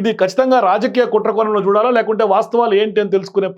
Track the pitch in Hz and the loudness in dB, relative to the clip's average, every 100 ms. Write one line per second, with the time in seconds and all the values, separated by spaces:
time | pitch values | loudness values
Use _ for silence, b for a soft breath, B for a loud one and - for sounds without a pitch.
0 | 214 214 185 220 262 254 190 202 233 254 | -4 0 0 0 2 2 2 0 0 0
1 | 233 214 220 208 214 208 190 208 240 240 | 0 0 -2 -2 0 0 0 0 2 0
2 | 214 214 214 190 214 233 233 196 214 208 | 0 -2 0 0 0 0 0 0 0 -2
3 | 202 190 - 196 190 | -2 -2 -2 -4 -4